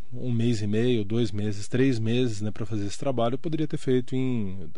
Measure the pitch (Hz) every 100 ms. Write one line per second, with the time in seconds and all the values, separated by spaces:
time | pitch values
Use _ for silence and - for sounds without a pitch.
0 | - 123 127 117 117 110 104 107 123 120
1 | 98 113 110 101 104 101 101 123 135 117
2 | 113 120 127 104 107 - 107 110 101 -
3 | 139 123 117 135 165 156 151 151 - 127
4 | 127 131 131 123 98 95 80